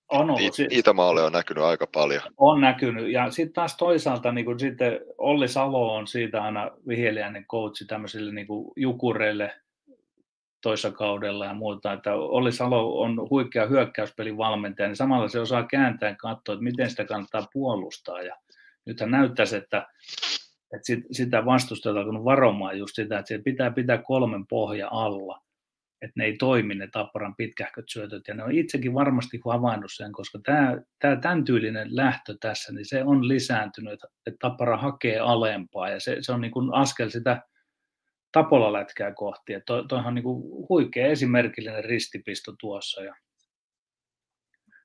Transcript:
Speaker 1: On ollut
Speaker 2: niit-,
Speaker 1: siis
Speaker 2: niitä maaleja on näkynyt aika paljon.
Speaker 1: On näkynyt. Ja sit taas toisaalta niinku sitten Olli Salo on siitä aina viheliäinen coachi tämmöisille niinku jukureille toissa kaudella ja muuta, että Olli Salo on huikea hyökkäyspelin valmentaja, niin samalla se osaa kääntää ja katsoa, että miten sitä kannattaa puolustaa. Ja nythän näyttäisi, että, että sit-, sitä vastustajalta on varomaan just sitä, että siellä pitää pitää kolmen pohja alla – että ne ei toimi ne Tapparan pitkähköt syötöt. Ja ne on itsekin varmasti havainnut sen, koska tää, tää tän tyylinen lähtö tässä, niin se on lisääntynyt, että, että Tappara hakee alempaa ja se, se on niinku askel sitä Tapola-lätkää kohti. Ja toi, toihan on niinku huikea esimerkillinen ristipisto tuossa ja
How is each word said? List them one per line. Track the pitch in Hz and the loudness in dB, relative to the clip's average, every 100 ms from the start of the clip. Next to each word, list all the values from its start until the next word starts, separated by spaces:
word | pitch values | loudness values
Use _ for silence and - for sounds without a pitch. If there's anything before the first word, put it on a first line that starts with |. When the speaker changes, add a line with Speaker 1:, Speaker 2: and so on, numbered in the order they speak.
| - | -2
Speaker 1:
On | 143 | 2
ollut | 156 131 | 2 2
Speaker 2:
niit-, | 98 | 0
Speaker 1:
siis | - 139 | 0 0
Speaker 2:
niitä | 127 117 | 4 4
maaleja | 95 90 82 80 | 6 6 6 4
on | |
näkynyt | 85 87 78 | 2 0 2
aika | 78 80 78 | 2 2 0
paljon. | - 73 71 - - | 0 2 0 -4 6
Speaker 1:
On | 139 151 | 6 8
näkynyt. | 135 131 131 117 110 | 4 4 0 -2 -2
Ja | 123 123 | 0 0
sit | - 160 | -2 -4
taas | 170 170 - | -2 -4 0
toisaalta | 175 170 151 - 123 | 2 2 2 0 0
niinku | 120 113 120 | -2 -2 -2
sitten | 135 120 123 113 - - | -4 0 0 0 -6 -4
Olli | 139 147 127 | 2 4 2
Salo | 131 135 131 117 | 2 2 2 0
on | 107 104 | 0 -4
siitä | 123 113 110 | -4 -2 -2
aina | 107 107 104 - 135 | -4 -4 -6 -8 -4
viheliäinen | 120 120 107 104 104 98 | 0 0 0 -4 -8 -8
coachi | 117 107 - | -6 -4 -8
tämmöisille | 101 110 107 110 104 | -10 -10 -8 -8 -8
niinku | 104 104 107 - - | -8 -8 -8 -8 -2
jukureille | 131 123 123 107 107 104 101 - _ _ _ _ _ _ _ _ _ _ | -2 0 0 2 0 0 -4 -6 _ _ _ _ _ _ _ _ _ _
toissa | 117 107 107 | -2 0 -2
kaudella | 98 107 101 104 101 101 | -2 -2 -2 -2 -4 -6
ja | |
muuta, | 104 107 101 104 | -6 -6 -4 -4
että | 98 - | -4 -2
Olli | 104 151 127 123 | -2 2 2 2
Salo | 120 123 123 113 127 | 2 2 2 2 0
on | 113 117 - | 0 0 2
huikea | 139 123 117 110 | 2 2 0 2
hyökkäyspelin | 135 120 - 107 - 110 107 | 4 2 0 -6 -6 -6 -2
valmentaja, | 110 107 104 98 101 | 0 0 -2 -2 -2
niin | 101 | 0
samalla | 135 131 107 | 2 4 2
se | 120 | 0
osaa | 113 123 117 | 0 0 0
kääntää | 139 131 117 107 | 2 2 2 -4
ja | 101 | -4
katsoa, | 113 113 - | -8 -8 -6
että | 101 | -4
miten | 120 123 120 | -4 -2 -2
sitä | - | -2
kannattaa | 104 107 98 113 101 | -4 -6 -4 -6 -4
puolustaa. | 139 135 107 87 - - 90 | -4 -2 -2 -4 -12 -12 -10
Ja | 90 - _ _ - _ - | -10 -12 _ _ -20 _ -12
nythän | 113 110 | -6 0
näyttäisi, | 135 135 123 107 110 | 4 4 4 2 2
että, | - 101 - _ - - - - - _ _ | -2 -4 -4 _ -16 -8 -6 -6 -8 _ _
että | 101 - | -12 -6
sit-, | 120 120 | -6 -4
sitä | 127 123 120 | -4 0 2
vastustajalta | 117 127 127 107 113 104 104 | 4 4 2 -4 -2 -2 -2
on | 110 | -2
varomaan | 117 139 127 101 95 95 | 2 4 4 2 -2 -6
just | 101 | -6
sitä, | - 104 104 | -6 -4 -4
että | 95 | -4
siellä | 107 | -6
pitää | 107 127 127 | -4 0 0
pitää | 120 123 120 | 0 0 0
kolmen | - 131 120 104 98 | 2 0 2 -2 -4
pohja | 120 104 104 98 | -2 -2 -4 -4
alla – | 117 110 98 95 95 _ _ _ _ _ _ | -2 -2 -4 -8 -14 _ _ _ _ _ _
että | 110 - | -14 -4
ne | |
ei | 110 107 | -2 0
toimi | 127 127 104 | 4 4 2
ne | 101 98 | -4 -8
Tapparan | 110 101 - 104 101 | -6 -6 -6 -8 -6
pitkähköt | 113 - - - 110 | -8 -8 -10 -12 -12
syötöt. | 117 104 104 - | -10 -10 -12 -12
Ja | |
ne | 107 | -8
on | 110 | -2
itsekin | 151 160 147 127 | 0 0 -2 -2
varmasti | 127 139 127 120 120 | 0 2 2 -2 -6
havainnut | 120 120 120 107 98 | -2 0 0 -2 -6
sen, | - 107 | -12 -12
koska | 104 101 104 | -12 -12 -8
tää, | 104 147 139 123 - _ | 0 4 4 0 -6 _
tää | 143 135 | 2 2
tän | 170 175 | 2 0
tyylinen | 135 120 110 110 107 120 | 4 2 2 -4 -6 0
lähtö | 135 123 - 101 | 2 0 -6 -8
tässä, | 110 107 - | -6 -6 -8
niin | - | -12
se | 104 135 | -4 -2
on | 135 139 123 | 4 4 4
lisääntynyt, | 135 127 117 107 - 110 | 2 2 0 -2 -6 -12
että, | 104 - _ - | -12 -16 _ -12
että | - | -4
Tappara | 131 127 151 110 | -4 0 0 0
hakee | 139 135 120 110 | 0 -2 -2 0
alempaa | 117 117 110 104 87 101 92 | 2 4 2 -2 -6 -6 -6
ja | 98 | -4
se, | - 127 | -4 -6
se | - | -4
on | 120 | -4
niinku | 117 120 131 | -2 -2 0
askel | 127 135 - 117 | 2 2 0 -4
sitä | 120 117 123 - _ _ _ _ _ _ _ _ | -2 0 0 -4 _ _ _ _ _ _ _ _
Tapola-lätkää | 160 160 139 110 104 101 - 101 | 4 6 6 6 2 -4 -6 -6
kohti. | 98 101 98 - | -4 -8 -8 -10
Ja | 98 - | -10 -4
toi, | 120 143 | -4 -2
toihan | 131 117 | -4 -2
on | |
niinku | 120 123 127 - - 147 | -2 -2 -4 -8 -10 2
huikea | 180 123 120 131 | 4 4 2 2
esimerkillinen | - 127 123 113 - 110 110 | 4 4 4 2 -2 -10 -8
ristipisto | 107 117 - 101 101 95 - 98 | -2 -2 -2 -10 -10 -10 -12 -14
tuossa | 110 101 - - | -10 -8 -8 -10
ja | 98 - _ _ _ _ _ _ _ _ _ _ _ _ _ _ _ _ | -12 -16 _ _ _ _ _ _ _ _ _ _ _ _ _ _ _ _